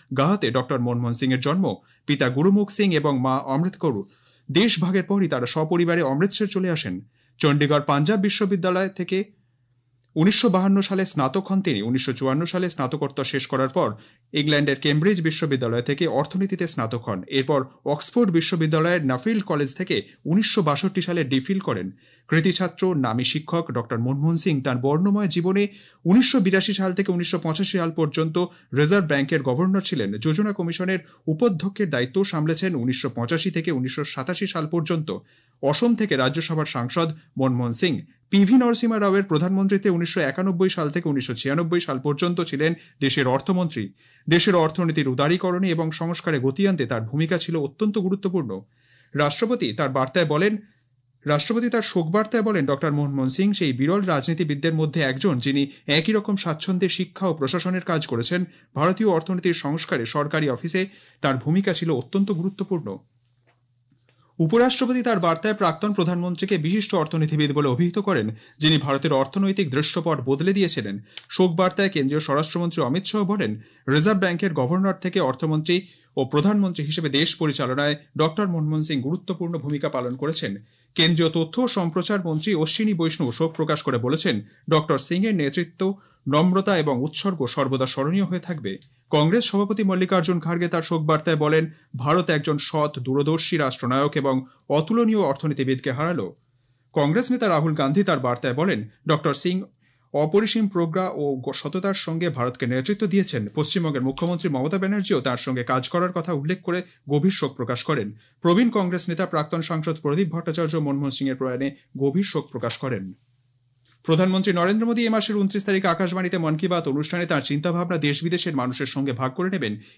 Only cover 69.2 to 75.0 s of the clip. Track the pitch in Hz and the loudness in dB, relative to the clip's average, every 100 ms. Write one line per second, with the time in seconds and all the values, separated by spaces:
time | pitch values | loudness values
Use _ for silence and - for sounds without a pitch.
69.2 | 135 196 196 196 156 131 151 180 165 143 | 0 0 0 0 0 0 -2 -2 -2 -2
70.2 | 123 139 175 202 175 135 104 101 - - | 0 0 2 2 0 -2 -6 -8 -12 -20
71.2 | - - 185 165 185 180 196 160 135 151 | -10 2 2 4 0 2 0 0 0 0
72.2 | 151 143 156 175 170 165 123 170 196 214 | 0 0 0 -2 -2 0 0 0 -2 -2
73.2 | 190 202 110 107 - _ - 151 196 202 | 0 0 -2 -4 -12 _ 0 2 4 2
74.2 | 185 170 190 143 127 180 196 185 | 2 0 -2 0 0 2 0 -2